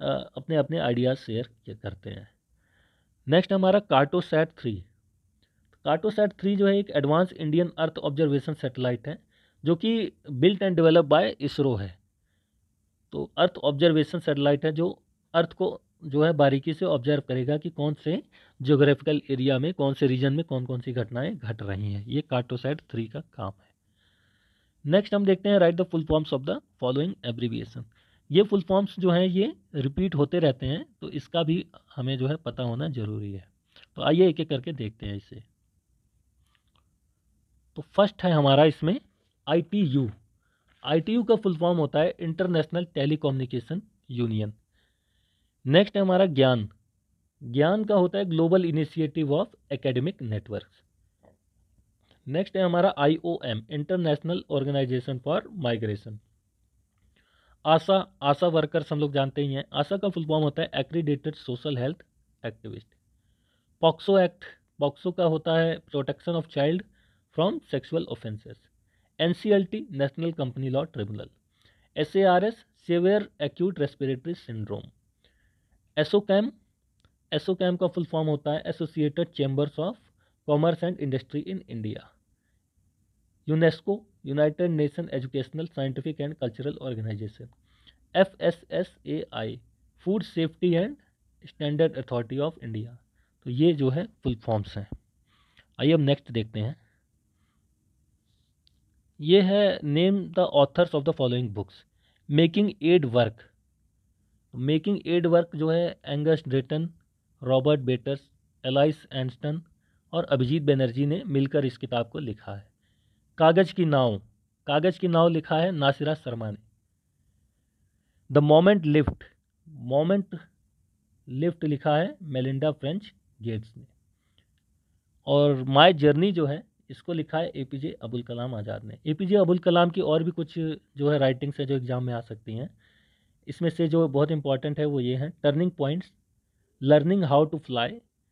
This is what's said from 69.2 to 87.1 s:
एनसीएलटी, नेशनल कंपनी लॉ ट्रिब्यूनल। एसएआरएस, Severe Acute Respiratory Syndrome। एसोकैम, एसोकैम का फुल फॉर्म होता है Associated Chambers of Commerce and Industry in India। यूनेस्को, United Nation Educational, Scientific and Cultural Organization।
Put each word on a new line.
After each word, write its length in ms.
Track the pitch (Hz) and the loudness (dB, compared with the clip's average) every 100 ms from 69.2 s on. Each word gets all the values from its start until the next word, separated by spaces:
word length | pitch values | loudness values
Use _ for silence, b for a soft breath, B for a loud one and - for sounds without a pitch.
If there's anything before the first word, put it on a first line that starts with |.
एनसीएलटी, 640 | 165 175 214 202 185 214 269 | -2 0 2 2 2 -6 -8
नेशनल 420 | 139 139 - 165 | -4 -4 -4 -6
कंपनी 360 | 160 131 127 131 | -4 -6 -6 -4
लॉ 160 | 131 | -4
ट्रिब्यूनल। 440 | 160 131 101 104 - _ _ _ _ _ _ - | -4 -6 -8 -10 -14 _ _ _ _ _ _ -6
एसएआरएस, 680 | 156 196 196 180 208 233 _ _ - | -2 2 4 4 2 -4 _ _ -4
Severe 340 | 170 180 208 208 - | 0 2 2 -2 -6
Acute 360 | 147 - 180 175 | -8 -2 -4 -2
Respiratory 560 | 143 - 135 131 165 | -4 -4 -4 -4 -6
Syndrome। 540 | 175 - 113 104 104 - _ _ _ _ _ _ _ _ _ _ - | -10 -10 -10 -8 -10 -12 _ _ _ _ _ _ _ _ _ _ -2
एसोकैम, 540 | 151 208 208 196 226 - _ _ _ _ _ _ - | 2 2 2 0 0 -6 _ _ _ _ _ _ -6
एसोकैम 440 | 151 - 185 180 180 | -6 -2 -2 0 0
का 100 | 180 | -2
फुल 180 | 180 | -2
फॉर्म 240 | 160 160 156 | -4 -2 -2
होता 240 | 147 147 | -2 -2
है 120 | 156 | -4
Associated 600 | - 165 170 - 151 147 | -4 -6 -6 -2 -2 -2
Chambers 480 | 170 - 139 135 147 - | -4 -2 -2 0 -2 -2
of 140 | 170 247 _ _ _ _ - | -6 -6 _ _ _ _ -2
Commerce 300 | 147 160 165 | 2 2 0
and 160 | 175 185 | -2 -4
Industry 460 | 143 131 127 147 160 | -4 -6 -6 -10 -8
in 100 | 190 - | -10 -10
India। 300 | 120 110 - - _ _ _ _ _ _ _ _ _ _ _ _ _ - | -10 -8 -10 -14 _ _ _ _ _ _ _ _ _ _ _ _ _ -2
यूनेस्को, 580 | 156 165 160 - 208 - _ 135 | 2 4 2 -4 -6 -8 _ -6
United 420 | 139 151 151 175 | 0 0 2 -2
Nation 420 | 160 147 - 165 | 0 -2 -2 -8
Educational, 560 | 139 127 139 127 151 160 | -6 -6 -6 -8 -8 -10
Scientific 540 | - 135 131 160 151 | -6 -6 -6 -8 -6
and 140 | 143 | -8
Cultural 400 | 156 123 113 131 - | -6 -8 -8 -10 -8
Organization। 680 | 131 113 110 | -8 -8 -8